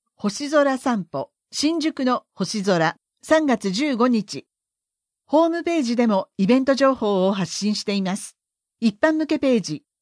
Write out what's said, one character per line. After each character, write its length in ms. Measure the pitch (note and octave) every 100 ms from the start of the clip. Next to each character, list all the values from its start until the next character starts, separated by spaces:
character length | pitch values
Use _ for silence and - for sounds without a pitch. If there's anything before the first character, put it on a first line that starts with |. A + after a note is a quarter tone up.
| _ _
星 340 | G#3 - C#4+
空 280 | D4 C#4 C4
散 260 | C4+ A3+ E3+
歩、 260 | C#3 - _ _
新 280 | - D4 E4
宿 260 | D#4 - B3+
の 200 | B3 -
星 300 | - F3+ G#3+
空、 340 | G3 F3 D#3+ - _ _
三 240 | - D#4 D4
月 240 | A3+ G3
十 260 | F#3 D4+ A3+
五 120 | B3
日。 400 | A#3 - C#3 - _ _ _ _ _ _ _ _
ホ 180 | D4+ E4
ー 40 |
ム 140 | E4+
ペ 160 | E4+ E4+
ー 20 |
ジ 120 | A#3 A#3+
で 120 | A#3
も 200 | G3 - -
イ 100 | F#3+
ベ 120 | B3+
ン 60 | C4+
ト 80 |
情 220 | C4 C4+ C4
報 320 | G#3+ G3 F#3+
を 60 |
発 200 | G3 F3
信 220 | - G#3 G3+
し 80 |
て 100 | -
い 80 | G3+
ま 140 | F#3 G3+
す。 200 | - - _ _ _ -
一 200 | A3+ -
般 140 | D#4
向 140 | D#4 D#4
け 120 | D#4
ペ 180 | C#4 A#3
ー 40 |
ジ、 220 | E3+ D3+ _ _